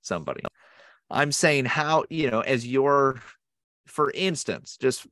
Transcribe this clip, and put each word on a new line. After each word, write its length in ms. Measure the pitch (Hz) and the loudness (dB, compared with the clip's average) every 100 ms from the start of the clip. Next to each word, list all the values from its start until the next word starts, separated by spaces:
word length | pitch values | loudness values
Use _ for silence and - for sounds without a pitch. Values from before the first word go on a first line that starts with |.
somebody. 420 | - 87 73 - - - _ - - _ _ | -8 -6 -6 -8 -10 -14 _ -20 -20 _ _
I'm 220 | - 147 | 0 0
saying 320 | 139 170 143 | 2 2 2
how, 400 | 127 147 151 156 - | 0 -2 0 0 0
you 200 | 160 139 | -2 0
know, 120 | 110 | 0
as 260 | - 131 120 | 0 -2 0
your, 540 | 131 139 143 135 131 - - _ _ _ _ - | 0 4 4 2 0 -10 -20 _ _ _ _ -12
for 260 | - 147 | -2 -2
instance, 640 | - 185 160 - 82 - - | 0 -2 -2 -4 -6 -10 -2
just, 300 | 131 123 - | 0 0 -6